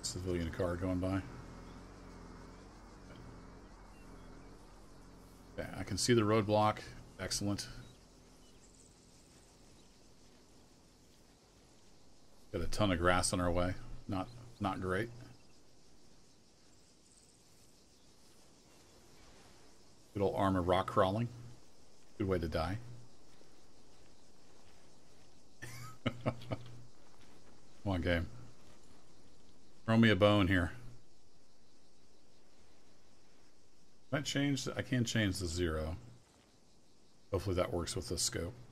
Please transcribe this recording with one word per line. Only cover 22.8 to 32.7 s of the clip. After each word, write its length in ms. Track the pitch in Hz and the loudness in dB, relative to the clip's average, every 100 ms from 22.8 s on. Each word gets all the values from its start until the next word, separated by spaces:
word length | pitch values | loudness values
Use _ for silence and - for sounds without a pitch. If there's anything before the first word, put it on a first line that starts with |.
| - - - - - - - - - - - - - - - - - - - - - - - - - - - - | -6 -10 -10 -10 -10 -10 -12 -12 -12 -12 -12 -12 -12 -12 -12 -12 -12 -12 -12 -12 -12 -12 -12 -12 -12 -12 -12 -10
<laughs> 600 | - - - - - - - | -10 -8 -8 -4 -4 -2 -2
Come 80 | - - - - - - - - - - - - - - - 101 | -4 -4 -6 -6 -10 -10 -10 -10 -10 -10 -10 -10 -10 -10 -6 0
on, 160 | 92 | 2
game. 240 | 82 85 82 - - - - - - - - - - - - - - - - | 4 4 2 -4 -8 -10 -10 -10 -10 -10 -10 -10 -10 -10 -10 -10 -10 -8 4
Throw 80 | 113 | 10
me 140 | 113 | 10
a 40 | 98 | 10
bone 320 | 104 104 92 | 10 10 8
here. 240 | 95 85 - - - - - - - - - - - - - - - - - - - - | 6 4 0 -8 -8 -10 -12 -12 -12 -12 -12 -12 -12 -12 -12 -14 -14 -14 -14 -14 -14 -12